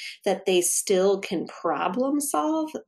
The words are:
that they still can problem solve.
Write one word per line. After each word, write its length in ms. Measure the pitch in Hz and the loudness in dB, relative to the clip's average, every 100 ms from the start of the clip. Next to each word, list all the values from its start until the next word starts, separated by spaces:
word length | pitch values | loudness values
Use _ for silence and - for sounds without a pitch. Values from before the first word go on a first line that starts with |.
| - - - | -10 -6 -2
that 220 | 190 - | -2 2
they 140 | 180 | 2
still 580 | 180 - - 190 196 196 | 2 0 2 4 4 2
can 260 | 196 170 - | 0 -4 -4
problem 760 | - 170 147 175 190 269 294 | -4 -2 0 0 0 0 0
solve. 520 | 285 302 302 311 311 233 | 0 0 2 0 -2 -8